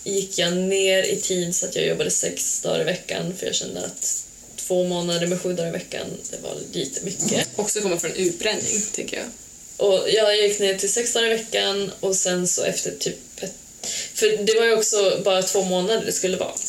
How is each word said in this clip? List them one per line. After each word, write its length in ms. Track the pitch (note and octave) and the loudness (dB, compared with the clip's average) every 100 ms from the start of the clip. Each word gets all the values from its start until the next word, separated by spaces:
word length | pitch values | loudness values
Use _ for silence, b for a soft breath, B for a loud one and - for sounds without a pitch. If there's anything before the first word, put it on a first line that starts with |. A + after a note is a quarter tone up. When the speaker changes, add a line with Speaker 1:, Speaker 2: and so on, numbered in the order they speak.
Speaker 1:
gick 340 | - G3 F#3 - | -4 -2 -2 0
jag 160 | F3 | 2
ner 500 | F3+ F#3 G3 F#3+ F#3+ | 2 2 2 4 4
i 120 | - - | 2 0
tid 340 | - F#3 F3 F3 | 0 0 0 -2
så 100 | - | -2
att 100 | - | 0
jag 100 | D#2+ | 0
jobbade 260 | E2 - | 0 0
sex 480 | - - F2 - - | 0 -2 -2 -4 -2
dagar 200 | - E3 | 0 0
i 20 | |
veckan, 500 | D#3+ F3+ - F#3+ E3+ F#3 | 0 -2 -4 -4 -4 -4
för 60 | - | -4
jag 100 | - | -4
kände 240 | - F2+ F2+ | -4 -6 -8
att 380 | - - - - - - - | -6 -4 -4 -8 -16 -16 -10
två 280 | - F3+ | -2 0
månader 440 | F3+ F3 F3 E3+ E3+ | 2 0 0 0 0
med 140 | F3+ | 0
sju 120 | F#3 | -2
dagar 160 | F3 E3 | -2 -2
i 20 | |
veckan, 360 | E3+ - - - - - | -4 -8 -8 -8 -10 -10
det 60 | - | -10
var 120 | - D#2+ - | -10 -10 -8
lite 280 | F3 - - - | -6 -6 -6 -6
mycket. 420 | - - - - - | -4 0 0 0 -2
Speaker 2:
Också 260 | G3+ G#3+ | -2 0
komma 180 | G3 E3+ | 0 0
från 120 | D#3+ | -2
utbränning, 680 | - F3+ - G#3+ G#3+ - G#3 - - | 0 0 0 -2 0 0 -2 -2 -4
tänker 220 | - - | -6 -6
jag. 80 | - - - - - - G3+ | -8 -12 -18 -20 -16 0 4
Speaker 1:
Och 220 | F#3+ - | 4 4
jag 280 | G#3+ G#3 G#3 | 4 6 6
gick 220 | G#3 G3+ | 4 4
ner 180 | G3 F#3+ | 2 2
till 140 | G3 | 0
sex 220 | A#3 A#3+ | 0 0
dagar 120 | A#3+ A3+ | 2 2
i 20 | A3+ | 0
veckan, 540 | A3+ G3+ G3 G3+ G3 - | 0 -2 0 0 -2 -2
och 160 | G3 F#3+ | 0 0
sen 320 | F#3 F3+ F3+ | 2 2 0
så 160 | - | 0
efter 280 | E3+ F3 - | 0 -2 -4
typ 520 | - - - - - | -4 -6 -6 -12 -12
ett... 100 | F#2+ - - - B B B | -10 -12 -20 -12 B B B
För 140 | - G#3+ G#3+ | 0 2 4
det 100 | G3+ A3 | 4 4
var 60 | A#3 | 6
ju 80 | |
också 480 | A3 A3 G#3+ F#3+ E3+ G3 | 4 4 4 4 4 4
bara 180 | F#3 | 2
två 200 | F#3 G3+ | 2 2
månader 420 | F#3 F3+ F#3 A3+ - | 2 2 2 2 0
det 60 | |
skulle 240 | - F#3 F3+ | 0 0 0
vara. 160 | - - | -2 -4